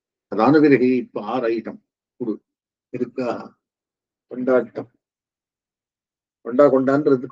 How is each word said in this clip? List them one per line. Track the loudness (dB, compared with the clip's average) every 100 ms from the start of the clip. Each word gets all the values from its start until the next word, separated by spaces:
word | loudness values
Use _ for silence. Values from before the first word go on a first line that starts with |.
| _ _ -8
அதான | 0 4 4
பிறகு | 4 4 2 0
இப்ப | -4 -10 -8
ஆறு | -6 -4
ஐட்டம் | -6 -8 -14 _ _ _ -12
கொடு. | -10 -10 _ _ _ _ _
இருக்கா? | -8 -8 -6 -8 -8 -12 _ _ _ _ _ _ _ -16
கொண்டாட்டம். | -8 0 0 0 -8 -14 _ _ _ _ _ _ _ _ _ _ _ _ _ _ _
கொண்டா | -4 2 4
கொண்டான்றது | 4 2 0 2 0 0